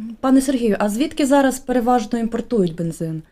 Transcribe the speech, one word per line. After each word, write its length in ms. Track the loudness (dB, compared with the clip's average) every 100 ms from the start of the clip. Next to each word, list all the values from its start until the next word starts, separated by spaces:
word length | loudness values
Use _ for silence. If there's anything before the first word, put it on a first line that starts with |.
| -14 -4
Пане 200 | 4 4
Сергію, 360 | 4 0 0 0
а 100 | 0
звідки 380 | 0 -2 0 2
зараз 340 | 4 2 0
переважно 580 | -2 0 2 0 0 -4
імпортують 580 | -2 -4 -2 0 0 0
бензин? 460 | -6 -6 -6 -8 -10